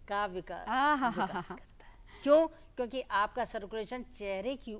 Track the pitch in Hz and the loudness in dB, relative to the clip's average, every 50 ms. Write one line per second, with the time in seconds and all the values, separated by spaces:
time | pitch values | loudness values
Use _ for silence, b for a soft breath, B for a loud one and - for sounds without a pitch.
0 | - - 202 202 208 190 180 185 175 - 175 175 180 208 233 262 277 302 302 269 | -8 -4 -2 0 0 -2 -2 -6 -8 -8 -10 -8 -4 -2 0 2 4 4 4 4
1 | 262 233 214 240 196 160 170 180 - - 359 - - - - - - - - - | 2 0 0 0 -2 -2 -2 -4 -6 -8 -10 -14 -16 -18 -20 -20 -20 -20 -20 -20
2 | - - - - - 277 294 311 330 320 - - - - - - 247 214 269 262 | -20 -20 -12 0 4 8 8 8 8 4 0 -8 -20 -10 -6 -6 -6 -4 -6 -6
3 | - - 208 196 208 214 - 247 226 - - 220 202 185 220 220 208 - 247 254 | -4 0 2 2 2 2 0 -4 -4 -4 -4 -6 -6 -6 -6 -6 -6 -6 -8 -10
4 | 240 - - - 202 196 190 190 196 254 277 262 - 233 208 | -10 -12 -12 -8 -6 -4 -4 -4 -4 -4 -6 -6 -8 -12 -12